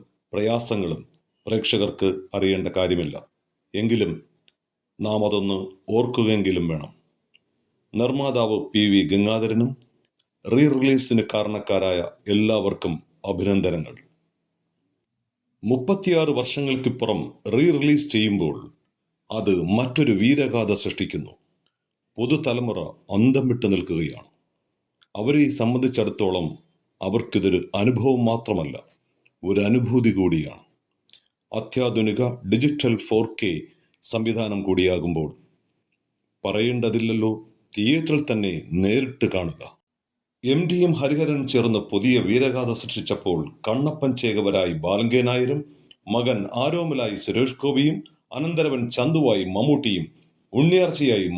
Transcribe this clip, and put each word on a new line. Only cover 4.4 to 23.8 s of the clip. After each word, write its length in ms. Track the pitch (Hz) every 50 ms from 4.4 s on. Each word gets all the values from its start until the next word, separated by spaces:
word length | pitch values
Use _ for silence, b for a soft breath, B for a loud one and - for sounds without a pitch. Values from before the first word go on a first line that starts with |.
| _ _ _ _ _ _ _ _ _ _ _ -
നാം 200 | 101 107 107 107 104 104
അതൊന്ന് 300 | 104 104 98 98 98 95 95 - - - _ - 104
ഓർക്കുകയെങ്കിലും 680 | 117 120 120 123 - 113 107 110 104 101 95 92 87 85 82
വേണം. 220 | 80 78 71 - - _ _ _ _ _ _ _ _ _ _ _ _ _ _ _ _ _ _ _ -
നിർമ്മാതാവ് 640 | 104 117 123 135 139 139 139 123 120 113 110 110 101 90 -
പി 140 | - 104 104 104 98
വി 80 | 98 95 78
ഗംഗാധരനും 580 | 95 98 101 104 110 110 110 110 110 113 117 127 135 - _ _ _ _ _ _ _ _ _ _ _ _ -
റീ 180 | - 107 127 147 151 135
റിലീസിന് 500 | 131 131 139 135 131 127 - 120 110 107 - -
കാരണക്കാരായ 680 | 107 104 104 107 104 104 - 101 95 95 95 90 87 82 - - - _ 104 101
എല്ലാവർക്കും 640 | 104 107 107 110 107 95 98 98 - - 87 82 76 - _ _ _ - 95
അഭിനന്ദനങ്ങൾ. 680 | 95 90 90 98 101 98 87 90 90 82 76 62 - - - _ _ _ _ _ _ _ _ _ _ _ _ _ _ _ _ _ _ _ _ _ _ _ _ _ _ _ _ _ _ _ -
മുപ്പത്തിയാറ് 680 | 104 123 131 123 - 196 196 - 185 175 160 156 156 143 120
വർഷങ്ങൾക്കിപ്പുറം 840 | 123 - - 143 143 135 131 127 127 123 117 - 120 110 104 87 73 - - _ - 107 104
റീ 120 | 120 151 175 160 143
റിലീസ് 300 | 139 147 147 147 - - -
ചെയ്യുമ്പോൾ 420 | 110 107 107 101 101 87 76 69 - - - - _ _ _ _ _ _ _ _ _ _ -
അത് 240 | - 113 - - 95 90 82 85 101 113
മറ്റൊരു 360 | 131 131 123 - 151 123 110 92
വീരഗാഥ 500 | 104 123 139 143 139 127 104 117 110 101 101 92 -
സൃഷ്ടിക്കുന്നു. 500 | 95 87 - 95 78 - 85 73 - - _ _ _ _ _ _ _ _ _ _ _ _ _ _ _ _ -
പുതുതലമുറ 600 | 113 117 147 151 - 131 120 123 123 117 104 90 82 73 - - _ - 98
അന്തം 300 | 101 113 131 131 135 135 127
വിട്ടു 180 | 120 123 - 104
നിൽക്കുകയാണ്. 600 | 95 92